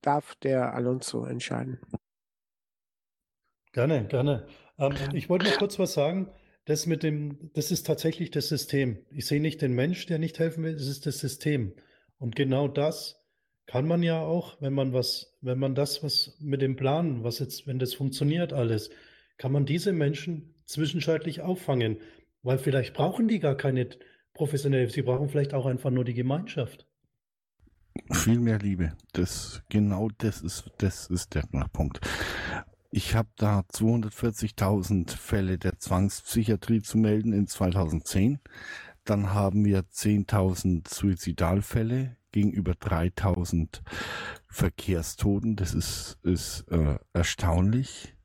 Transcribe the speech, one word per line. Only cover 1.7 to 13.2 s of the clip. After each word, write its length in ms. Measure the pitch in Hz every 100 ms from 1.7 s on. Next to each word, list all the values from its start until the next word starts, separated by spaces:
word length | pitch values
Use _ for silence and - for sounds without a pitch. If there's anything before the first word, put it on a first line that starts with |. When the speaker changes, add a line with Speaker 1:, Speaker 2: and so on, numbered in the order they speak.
| 123 - - _ _ _ _ _ _ _ _ _ _ _ _ _ _ _ _ _
Speaker 2:
Gerne, 360 | - 131 151 101
gerne. 400 | 131 139 131 - - - -
Ähm, 160 | 139 143 139
ich 160 | 151 -
wollte 160 | 180 196
noch 140 | 202
kurz 180 | 202 -
was 160 | 180
sagen. 380 | - 143 185 185 - _ _ -
Das 220 | 147 170
mit 160 | 160
dem, 480 | 160 151 147 143 160
das 160 | - 147
ist 160 | 170 -
tatsächlich 460 | 156 160 160 170
das 160 | 151 135
System. 580 | 147 - 139 131 107 -
Ich 160 | - -
sehe 120 | 143
nicht 220 | 156 156
den 120 | 143
Mensch, 340 | 123 139 180 -
der 100 | 165
nicht 220 | 160 -
helfen 240 | 165 156
will, 100 | 160
es 140 | 156 135
ist 180 | 139 -
das 140 | 131
System. 560 | 131 - 151 147 107 - _ _ _ _
Und 180 | 127 113
genau 320 | 139 131 143
das 560 | 139 147 156 - -